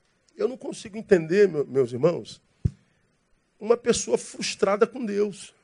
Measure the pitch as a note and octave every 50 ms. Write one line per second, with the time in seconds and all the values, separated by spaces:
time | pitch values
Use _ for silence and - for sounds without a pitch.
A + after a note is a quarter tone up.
0 | _ _ _ _ _ _ _ - G#3 A#3+ C4 B3+ - F#4 - - - A3 F#3 A3
1 | - - F#3+ E3+ D#3+ D#3 F3 G#3 G3+ F#3 D#3 D3 C3+ - B2 C3+ B2+ A#2 B2 A#2+
2 | C#3 F3 E3 C3 G#2 - - - _ _ _ _ - - - _ _ _ _ _
3 | _ _ _ _ _ _ _ _ _ _ _ _ G3+ G#3+ A#3 A#3 - A#3+ A3 -
4 | - A3+ A#3+ G#3+ - - - - G#3 - - - G#3+ F#3+ G3+ G3+ A3 - - C#4
5 | B3 G3+ G3+ G3+ G#3 G#3 F3+ - - - _ _